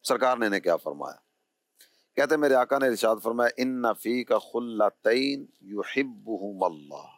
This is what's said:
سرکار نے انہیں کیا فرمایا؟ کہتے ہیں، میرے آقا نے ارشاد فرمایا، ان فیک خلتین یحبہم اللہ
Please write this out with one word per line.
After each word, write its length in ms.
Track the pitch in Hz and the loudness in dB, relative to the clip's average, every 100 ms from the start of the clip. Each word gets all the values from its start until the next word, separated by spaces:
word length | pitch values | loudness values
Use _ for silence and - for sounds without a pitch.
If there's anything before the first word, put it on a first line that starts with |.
سرکار 320 | - 123 127 123 | -2 2 2 2
نے 100 | 110 | 0
انہیں 140 | 98 | 2
کیا 160 | 87 82 | 2 0
فرمایا؟ 400 | 78 71 69 - _ _ _ _ _ _ - _ _ - | -2 -8 -12 -14 _ _ _ _ _ _ -20 _ _ -2
کہتے 180 | 139 | 0
ہیں، 60 | 156 | 2
میرے 140 | 143 | 4
آقا 240 | 131 123 139 | 4 4 2
نے 100 | 135 | 2
ارشاد 280 | 113 110 110 | 2 2 2
فرمایا، 280 | 110 117 120 - | -2 0 0 0
ان 280 | 131 127 120 | -4 0 -2
فیک 380 | 101 110 123 117 110 | -2 -2 -4 0 -2
خلتین 1000 | - 120 120 110 104 _ 107 123 139 139 - _ 95 | 0 -6 -6 0 0 _ 0 2 0 -4 -12 _ -10
یحبہم 920 | 101 - 135 139 107 104 101 101 95 | -8 -4 -2 -4 -8 -10 -8 -8 -2
اللہ 440 | 90 78 71 71 73 | -2 -4 -16 -18 -18